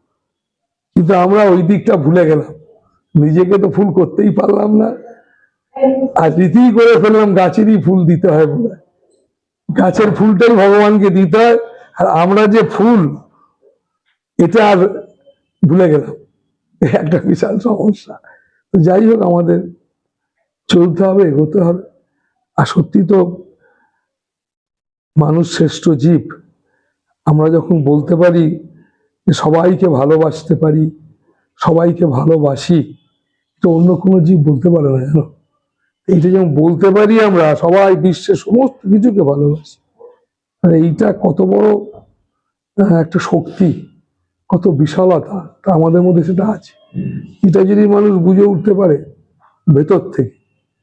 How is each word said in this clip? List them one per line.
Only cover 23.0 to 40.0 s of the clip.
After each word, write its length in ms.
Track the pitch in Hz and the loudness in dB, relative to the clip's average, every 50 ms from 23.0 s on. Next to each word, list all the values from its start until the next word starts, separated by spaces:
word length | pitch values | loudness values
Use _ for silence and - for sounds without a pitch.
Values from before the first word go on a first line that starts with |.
| 190 | 0
তো 380 | 160 202 190 180 175 175 - - - _ _ _ _ _ _ _ _ _ _ _ _ _ _ _ _ _ _ _ _ _ _ _ _ _ _ _ _ _ _ _ _ _ 156 | 2 2 0 0 -2 -6 -10 -18 -20 _ _ _ _ _ _ _ _ _ _ _ _ _ _ _ _ _ _ _ _ _ _ _ _ _ _ _ _ _ _ _ _ _ -2
মানুষ 360 | 156 151 156 165 170 165 - | 0 0 0 -2 -2 -4 -2
শ্রেষ্ঠ 340 | - 196 151 - - - 175 | -2 -2 -2 -2 -2 -2 -2
জীব, 380 | 160 131 117 165 170 147 - - - - _ _ _ _ _ _ _ _ _ _ _ _ _ _ _ _ _ | -2 0 0 0 0 0 -2 -6 -14 -20 _ _ _ _ _ _ _ _ _ _ _ _ _ _ _ _ _
আমরা 260 | - 151 151 156 160 | -2 0 0 0 0
যখন 340 | 160 165 160 165 180 165 143 | 0 -2 -2 -2 -2 -2 0
বলতে 320 | 139 147 147 143 - 180 | 0 0 0 0 -2 0
পারি 420 | 160 175 180 170 170 165 156 175 - - - - _ _ _ _ _ _ _ _ _ _ | 0 2 2 2 0 0 -2 -4 -6 -12 -18 -20 _ _ _ _ _ _ _ _ _ _
যে 60 | - 156 | -2 -2
সবাইকে 560 | - - 156 156 165 165 180 185 160 190 180 | 0 0 0 0 2 2 0 0 0 0 0
ভালোবাসতে 680 | 156 127 135 143 160 156 160 156 - - - - 165 | 0 0 0 0 2 2 0 -2 -4 -6 -4 -4 -2
পারি, 340 | - 160 156 151 160 156 156 - - - - _ _ _ _ _ _ _ _ _ _ | -2 0 0 0 0 -2 -2 -6 -10 -20 -20 _ _ _ _ _ _ _ _ _ _
সবাইকে 480 | - - 165 165 170 170 160 170 175 | -4 0 0 2 0 0 0 0 -2
ভালোবাসি, 880 | 160 127 123 147 156 165 160 147 147 139 127 - - 175 160 131 - - - _ _ _ _ _ _ _ _ _ _ _ _ - | -2 -2 -2 0 0 0 0 0 -2 -4 -4 -4 -2 -2 -2 -2 -4 -10 -20 _ _ _ _ _ _ _ _ _ _ _ _ -2
তো 80 | 185 | 0
অন্য 260 | 165 165 175 180 185 | 0 2 2 2 0
কোনো 240 | 175 175 190 190 185 | 0 0 0 2 2
জীব 180 | 160 160 190 165 | 2 2 2 2
বলতে 320 | 143 151 147 127 120 175 | 2 0 0 0 0 0
পারে 200 | 170 165 147 143 | 0 0 0 -2
না, 140 | 135 131 127 | -2 -4 -4
জানো? 300 | 139 151 156 139 - - _ _ _ _ _ _ _ _ _ _ _ _ _ _ - | -2 -2 -2 -4 -4 -10 _ _ _ _ _ _ _ _ _ _ _ _ _ _ -2
এইটা 220 | 190 175 151 180 | -2 0 0 0
যেমন 240 | 180 190 185 170 139 | 0 0 0 0 0
বলতে 360 | 139 156 170 175 170 190 196 | 0 0 0 0 0 0 2
পারি 300 | 190 208 214 208 220 226 | 2 2 2 2 2 2
আমরা, 360 | 220 208 190 175 160 151 147 | 2 2 2 2 2 0 0
সবাই 400 | - - 170 175 196 196 196 190 | 0 0 0 2 2 2 2 2
বিশ্বের 380 | 165 151 185 170 - - - 196 | 2 0 -2 -2 -2 -2 -4 -4
সমস্ত 420 | - - 202 202 240 269 247 - | -4 -2 -2 0 0 0 -2 -4
কিছুকে 460 | - - 196 196 214 196 247 208 196 170 | -8 -4 0 0 2 2 0 0 0 0
ভালোবাসি, 840 | 139 143 143 147 143 147 156 156 - _ _ _ _ _ _ | 0 0 0 0 -2 -2 -4 -8 -16 _ _ _ _ _ _